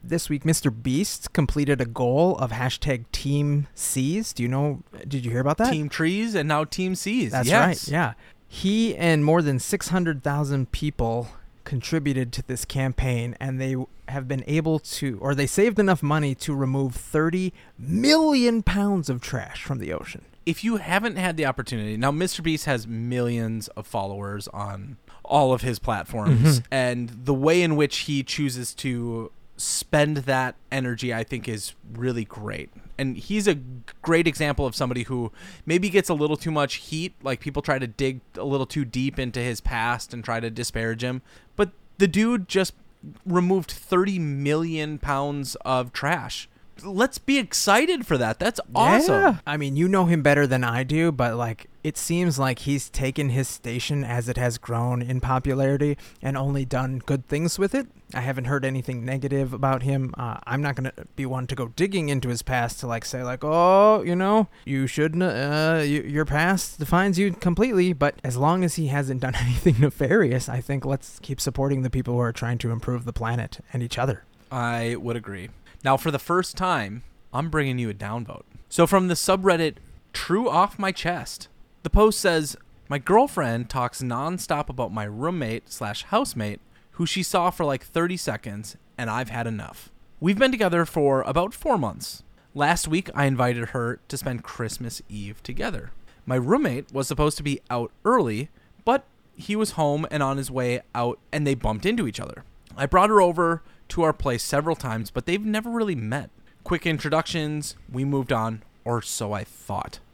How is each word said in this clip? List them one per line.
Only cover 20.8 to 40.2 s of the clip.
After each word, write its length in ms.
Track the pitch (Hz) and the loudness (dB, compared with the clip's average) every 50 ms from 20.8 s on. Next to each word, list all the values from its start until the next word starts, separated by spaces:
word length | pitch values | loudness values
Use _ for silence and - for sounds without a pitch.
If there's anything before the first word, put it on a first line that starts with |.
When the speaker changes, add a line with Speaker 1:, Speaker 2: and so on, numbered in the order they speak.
| 170 156 175 202 220 233 185 | -2 0 0 0 0 0 -2
Speaker 2:
had 220 | 190 185 180 165 | -2 -2 -2 0
the 80 | 160 151 | 0 0
opportunity, 500 | 135 131 - 120 - 127 113 107 107 107 | 0 -2 -2 -6 -4 -4 -4 -4 -4 -2
now 160 | 107 123 139 | 0 0 0
Mister 300 | 143 156 180 185 - - | 0 0 -2 -2 -4 -4
Beast 240 | 156 165 160 151 - | -2 -2 -2 -2 0
has 200 | 151 135 117 110 | 0 -2 -2 -2
millions 840 | 110 117 113 113 120 127 123 123 120 120 117 113 110 113 110 104 - | -4 -6 -4 -4 -2 -2 0 0 0 0 -2 -2 -2 -4 -6 -8 -10
of 180 | - 107 104 | -12 -14 -12
followers 640 | - - 110 98 98 98 101 101 101 101 104 98 - | -6 -6 -6 -4 -4 -6 -8 -8 -8 -8 -8 -10 -10
on 480 | - 101 101 101 98 98 98 98 123 - _ - - - - | -10 -8 -8 -8 -8 -10 -12 -14 -16 -18 _ -20 -20 -20 -4
all 300 | - - 147 143 131 127 | 2 4 4 6 6 4
of 80 | 120 | 2
his 180 | 110 127 117 - | 0 -2 -4 -2
platforms, 800 | - - 110 98 - - - 113 104 170 135 113 127 156 143 123 | -2 -2 -2 -2 -4 -6 -6 0 4 4 6 8 8 6 6 4
Speaker 1:
Mm-hmm. 60 | 120 - | 2 0
Speaker 2:
and 400 | 135 131 127 123 123 123 120 117 117 113 127 | -2 0 0 0 0 -2 -4 -6 -10 -8 -2
the 100 | 135 143 | 0 0
way 280 | 131 139 160 165 180 175 | 2 4 4 6 6 4
in 140 | 165 156 | 4 4
which 220 | 147 151 143 - - | 2 2 2 0 -6
he 240 | - 151 147 139 131 | -4 -2 -2 -2 -2
chooses 500 | - - - 147 135 123 127 123 - - | -2 -2 -2 -2 -2 -2 -4 -8 -8 -10
to 560 | - - 135 123 120 120 120 113 113 113 - - - - - - | -6 -6 -4 -4 -4 -4 -6 -6 -6 -8 -10 -14 -20 -20 -20 -10
spend 640 | - - - - - - - - 151 147 151 151 | -8 -4 -4 -4 -4 -2 2 2 4 4 4 2
that 380 | 143 127 135 131 131 127 127 - - - - | -2 -2 0 0 0 0 -2 -6 -10 -12 -6
energy, 440 | 131 135 127 123 123 107 127 123 113 | -4 -4 -2 -2 -4 -4 -4 -4 -2
I 100 | 113 113 | -4 -4
think, 240 | - 135 117 107 | -6 -6 -8 -6
is 260 | 123 113 104 - - - - - 104 113 | -6 -6 -6 -8 -10 -12 -14 -18 -14 -10
really 320 | 113 120 127 120 117 110 | -4 -2 -2 -2 -2 -6
great. 440 | - - - 104 107 104 - 73 - - - - - - | -6 -10 -12 -10 -8 -8 -10 -12 -14 -18 -20 -18 -14 -6
And 180 | - 139 131 120 | -4 -4 -4 -4
he's 320 | - - - 202 214 196 | -6 -6 -2 -2 2 4
a 80 | 208 165 143 123 127 127 123 - - - - | 2 2 2 -2 -12 -14 -14 -14 -16 -18 -8
great 260 | - 165 165 165 170 | 0 2 4 4 4
example 380 | 165 135 - 156 147 143 - 143 | 2 0 0 0 0 2 0 0
of 100 | 127 110 | -2 0
somebody 280 | - 139 123 123 123 113 | -2 -2 -2 -2 -4 -4
who 280 | - 131 123 117 110 - - - - - - - | -4 -4 -4 -4 -6 -8 -14 -20 -20 -20 -12 -2
maybe 240 | 156 165 180 185 202 | 0 2 2 2 4
gets 200 | 170 202 175 - | 2 2 2 2
a 40 | 170 | 0
little 220 | 147 147 151 156 | 0 0 -2 -2
too 160 | - - 165 | -2 -4 -4
much 240 | 156 151 143 135 - | -2 -2 -2 -2 -4
heat, 380 | - - - 156 156 170 185 - - - | -10 -10 -8 -8 -6 -6 -8 -10 -10 -6
like, 160 | 135 127 - | -6 -6 -6
people 220 | - 147 135 143 | -6 -6 -6 -6
try 180 | - - 139 131 | -2 -2 -2 -2
to 80 | 131 | -4
dig 320 | 117 104 - 139 135 131 127 - - - | -6 -4 -2 -2 -2 -2 -6 -14 -14 -12
a 60 | 87 104 | -8 -4
little 220 | 143 139 139 131 | -2 -2 -2 -2
too 180 | - - 151 139 | -2 -2 -4 -4
deep 340 | 117 - 127 131 139 - | -2 -2 -2 -2 -2 -2
into 220 | - 131 123 107 123 | -4 -6 -4 -4 -4
his 220 | 120 123 117 - | -4 -4 -4 -2
past 520 | - - 120 117 113 120 123 123 - - - | -4 -2 -2 0 0 0 -2 -2 -4 -10 -12
and 120 | 120 | -10